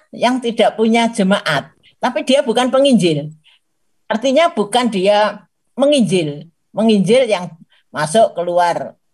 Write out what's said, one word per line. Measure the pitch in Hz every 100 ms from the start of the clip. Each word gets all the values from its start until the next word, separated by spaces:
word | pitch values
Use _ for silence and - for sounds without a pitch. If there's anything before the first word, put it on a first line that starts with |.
| _
yang | - 226 254
tidak | 240 226 208
punya | 208 226 233 233
jemaat, | 233 190 196 - 143 - _ _ _
tapi | 240 294 302
dia | 269
bukan | 294 220 254
penginjil. | 262 277 226 170 147 151 - _ _ _ _ _ _ -
Artinya | 214 262 269 339
bukan | 330 202 240 247
dia | 196 190 208 214 - - _ _ -
menginjil, | 277 294 190 185 156 143 - _ _
menginjil | 190 220 208 175 247 240
yang | 185 180 - - _ _
masuk | 143 151 214 226 -
keluar, | 175 175 175 156 127 - _